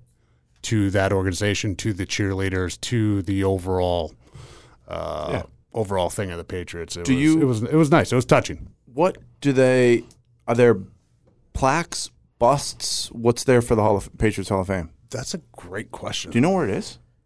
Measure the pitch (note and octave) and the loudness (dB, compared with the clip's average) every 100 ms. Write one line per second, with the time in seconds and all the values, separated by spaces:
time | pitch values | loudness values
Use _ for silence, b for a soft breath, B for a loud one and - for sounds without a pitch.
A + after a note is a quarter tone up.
0 | _ _ _ _ _ _ - A2 G2 G2 | _ _ _ _ _ _ -4 0 0 2
1 | F#2+ G2 F#2+ F2+ G#2 G2 G#2+ F2 A2 F#2 | 2 0 0 -2 -2 -2 -4 -4 -6 -6
2 | F#2 - G2+ F#2+ F#2+ F#2 F2+ - - A#2+ | -6 -2 -2 -2 -2 -2 -4 -6 -4 0
3 | G#2+ G2+ F#2 G2 F#2+ F#2+ F#2 F#2 F2+ F2 | 0 0 -2 0 0 0 -2 0 0 0
4 | D#2 - B B B B B B - E2 | -4 -10 B B B B B B -12 -10
5 | D#2+ D#2 D2+ - - _ _ - G2+ G2 | -8 -8 -6 -8 -8 _ _ -8 -4 -2
6 | F2 - G2 E2+ D#2+ F#2 F2 E2+ E2 F2 | -2 -4 -6 -8 -10 -10 -10 -10 -10 -6
7 | F2+ C3 D3+ D#3+ C#3 A2 A#2 D#3 D3+ D#3 | 0 2 4 4 2 0 2 2 4 4
8 | - B2+ A#2+ C#3 - D#2+ - _ _ B2 | 4 0 2 -2 -2 -8 -16 _ _ 0
9 | F3+ - - _ C#3 C3 B2+ B2+ B2 A#2 | 0 0 -14 _ 0 4 4 6 6 4
10 | - _ _ _ - A#2+ A#2+ G2+ F#2+ _ | 0 _ _ _ -2 4 6 4 -2 _
11 | _ _ _ _ _ - C3 D#3 E3 - | _ _ _ _ _ -2 0 0 -2 -8
12 | - _ _ _ A#2+ C#3+ - - - - | -10 _ _ _ 2 2 -2 -6 -6 -4
13 | - A#2+ A#2 A#2 - B2 A#2 A2+ G#2+ G2+ | -6 0 0 2 4 4 4 4 4 2
14 | - - A2 G2+ F#2+ G2 F#2 F#2+ D#2 - | -2 -2 0 0 -2 -2 0 -4 -6 -14
15 | _ A2+ B2 F3+ - - F2 F#2+ - - | _ -12 -8 -10 -12 -20 -12 -12 -12 -12
16 | A2 - - A#2 D#3 F#3+ B2 A2+ - - | -8 -8 -2 2 2 2 0 -4 -8 -16
17 | _ _ | _ _